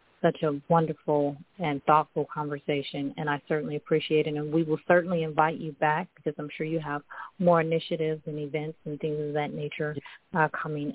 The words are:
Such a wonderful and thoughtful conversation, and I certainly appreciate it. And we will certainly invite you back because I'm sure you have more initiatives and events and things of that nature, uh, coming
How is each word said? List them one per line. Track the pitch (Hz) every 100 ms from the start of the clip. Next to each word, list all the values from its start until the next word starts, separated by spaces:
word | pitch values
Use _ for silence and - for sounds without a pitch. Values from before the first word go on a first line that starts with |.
| _ _
Such | 170 -
a | 156 143 -
wonderful | 165 160 156 - 147 143 143 - -
and | 165 139 -
thoughtful | 151 147 160 143
conversation, | 160 147 143 - 143 139 147 139 139
and | 151
I | 143 -
certainly | 156 151 147
appreciate | - 156 - 156 156
it. | 151
And | 151
we | 156
will | 160 160 -
certainly | 180 170 175
invite | 160 151 156 156
you | 156
back | 143 151 156 190 _
because | - 147
I'm | 151 -
sure | 156
you | 165
have | 151 147 - - - -
more | 175 165
initiatives | 160 165 - 165 156 156 160
and | 151
events | 147 151 156 160 160
and | 147
things | 156 151
of | 147
that | 147 147 156
nature, | 147 - 151 139 - - _ 185
uh, | 151
coming | - 160 151 147